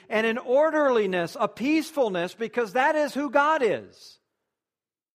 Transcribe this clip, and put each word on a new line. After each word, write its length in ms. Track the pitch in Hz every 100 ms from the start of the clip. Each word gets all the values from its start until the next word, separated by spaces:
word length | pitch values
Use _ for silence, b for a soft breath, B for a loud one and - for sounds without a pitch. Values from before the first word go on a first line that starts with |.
| B
and 180 | 220 226
an 120 | 233
orderliness, 1000 | 240 262 311 311 285 240 196 180 170 277
a 100 | 214
peacefulness, 840 | - 262 311 311 285 226 185 175
because 400 | - 226 240 226
that 220 | 240 285 302
is 180 | 294
who 160 | 254 285
God 320 | 277 285 320
is. 540 | 226 127 95 - - _ _ _ _ _ _ _ _ _ _